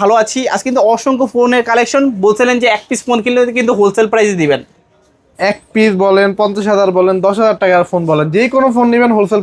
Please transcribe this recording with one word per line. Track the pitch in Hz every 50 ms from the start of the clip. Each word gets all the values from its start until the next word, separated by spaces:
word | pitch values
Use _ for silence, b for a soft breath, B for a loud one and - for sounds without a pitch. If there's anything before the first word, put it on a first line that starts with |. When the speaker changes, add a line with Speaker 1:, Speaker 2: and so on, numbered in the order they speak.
Speaker 1:
ভালো | 202 202 226 226
আছি। | 220 214 - 262 254 - -
আজকে | 202 - 254
কিন্তু | 247 254 196 220 226
অসংখ্য | 220 - 277 269 247 269 233
ফোনের | - 240 240 247 247 247 233 233
কালেকশন। | 226 240 240 233 - 277 277 277 226 190 185
বলছিলেন | 214 208 - 247 247 247 247
যে | 240 233 214
এক | 214 - _
পিস | 254 226 -
ফোন | 247 240 226 208
কিনলে | 247 247 247 247 247 226 254
কিন্তু | 226 233 247 196
হোলসেল | 202 202 196 226 220 208
প্রাইসে | 220 226 214 208 196 175
দিবেন। | 160 147 139 127 - _ _ _ _ _ _ _ _ _ _ _ _ _ _ - 180 202
Speaker 2:
এক | 208 - _ _
পিস | - 220 220 220 196 185 196
বলেন, | 196 190 196 202 196 190 202
পঞ্চাশ | 214 202 202 208 196 214
হাজার | 208 196 202 190 180 185
বলেন, | 185 190 190 185 175
দশ | 196 196 220
হাজার | 220 220 202 214
টাকার | 202 185 180 175 175 -
ফোন | - 180 170 160
বলেন, | 156 151 151 156 151
যে | 208 247 247 262
কোনো | 269 262 262 226
ফোন | 247 240 240
নেবেন | 233 240 240 240 226
হোলসেল | 214 196 175 220 208